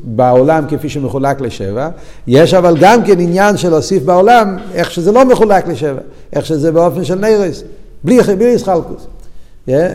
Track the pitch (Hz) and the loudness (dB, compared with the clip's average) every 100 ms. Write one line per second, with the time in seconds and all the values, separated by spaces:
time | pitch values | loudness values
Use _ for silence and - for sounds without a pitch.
0 | 127 110 127 123 135 160 147 147 147 147 | -8 0 2 4 4 0 -2 -6 -6 -8
1 | 131 135 135 135 123 - 98 104 151 165 | -6 -4 -4 -4 -6 -8 -8 -6 -8 -10
2 | - - - 127 165 185 175 165 175 233 | -18 -16 0 4 4 4 4 4 6 4
3 | 202 185 175 180 202 196 180 160 147 190 | 4 2 2 0 0 0 0 0 0 -2
4 | 139 180 202 240 208 190 - 175 170 - | 0 2 4 4 2 -4 -10 -6 -6 -4
5 | 165 220 262 247 220 196 170 147 147 135 | 0 2 4 4 4 2 0 -6 -6 -6
6 | - - - - - 156 156 160 170 147 | -12 -20 -8 -8 -4 -2 0 2 0 0
7 | 151 185 214 214 190 - - - - - | -4 -2 0 0 0 -6 -14 -18 -18 -10
8 | 147 247 185 190 240 233 - 180 127 - | 0 2 2 2 2 0 0 -4 -4 -12
9 | - - - - - - - 131 175 | -16 -18 -16 -16 -16 -16 -4 -2 -2